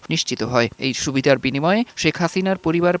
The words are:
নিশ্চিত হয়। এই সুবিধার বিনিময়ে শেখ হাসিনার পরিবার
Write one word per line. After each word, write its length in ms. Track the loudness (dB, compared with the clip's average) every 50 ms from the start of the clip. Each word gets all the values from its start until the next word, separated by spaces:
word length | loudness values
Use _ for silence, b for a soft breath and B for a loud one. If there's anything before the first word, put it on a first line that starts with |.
| 0 -2
নিশ্চিত 300 | -4 -4 -4 -4 -4 -4 -4 0
হয়। 160 | 2 2 2 2 -2 -4 -4
এই 80 | -4 -4 -4 -4
সুবিধার 340 | -2 -2 0 2 2 2 2 2
বিনিময়ে 380 | -2 -2 0 0 2 2 0 0 B B -2
শেখ 140 | -2 -2 0 0 -2
হাসিনার 380 | -2 0 0 0 0 -2 -2 0
পরিবার 300 | 0 0 2 2 2 0 0